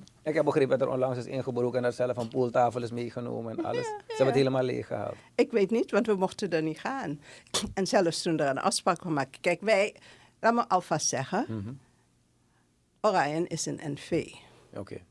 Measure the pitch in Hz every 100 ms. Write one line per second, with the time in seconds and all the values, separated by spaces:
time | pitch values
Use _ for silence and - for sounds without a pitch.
0 | - _ 156 156 147 147 131 131 131 131
1 | 127 123 117 135 127 120 123 123 123 120
2 | 123 120 113 131 123 123 120 120 117 120
3 | 120 127 120 117 113 113 320 494 453 415
4 | - 440 135 135 131 131 127 123 113 110
5 | 104 - - - 233 226 190 226 - 202
6 | 226 196 185 - 190 160 156 156 - 269
7 | 226 147 - - - - 202 - 185 233
8 | 165 - 180 156 143 135 196 - - 170
9 | 180 147 135 - 180 170 202 196 208 -
10 | - - - - 226 233 - 185 - 160
11 | - 127 131 190 294 110 104 139 _ _
12 | _ _ _ _ _ _ _ _ _ -
13 | 208 185 143 160 175 160 156 139 143 143
14 | - 123 - - - - - - 98 -
15 | -